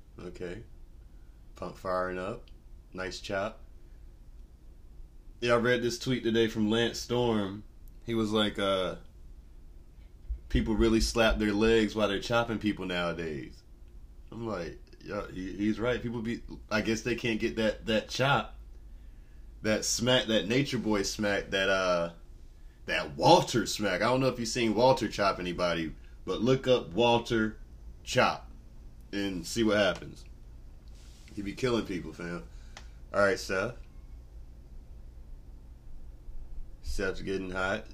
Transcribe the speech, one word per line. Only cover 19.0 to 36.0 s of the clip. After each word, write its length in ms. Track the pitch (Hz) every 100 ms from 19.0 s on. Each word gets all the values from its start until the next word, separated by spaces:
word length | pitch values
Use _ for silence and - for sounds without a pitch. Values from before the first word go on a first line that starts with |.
| - - - - - -
that 220 | 107 104 -
smack, 420 | - 120 127 107
that 200 | 110 92
Nature 300 | 123 143 123
Boy 240 | 104 107
smack, 480 | 98 - 104 98 -
that, 200 | 98 95
uh, 420 | 95 92 87 85 - - - - - - - -
that 320 | 165 160 143
Walter 480 | 127 175 - 120 92
smack. 380 | - 101 90
I 20 | 110
don't 140 | 131
know 80 | 131
if 120 | 123
you've 80 | 113
seen 280 | 127 113 104
Walter 320 | 131 127 101
chop 320 | - 98 92
anybody, 520 | 90 82 87 82 80 - - - -
but 160 | 87
look 260 | 113 131 127
up 260 | 123 -
Walter 640 | 101 120 117 113 117 110 - - - - -
chop 480 | - 127 101 78 - - - - - - -
and 320 | 101 98 90
see 200 | 82 117
what 140 | 110 104
happens. 480 | 95 85 73 - - - - - - - - - - - - -
He 60 |
be 120 | 98
killing 320 | 90 127 117 95
people, 280 | 90 76
fam. 300 | 80 87 85 - - - - - - -
All 80 | 98
right, 160 | 101 92
Seth. 380 | - 95 110 127 - - - - - - - - - - - - - - - - - - - - - -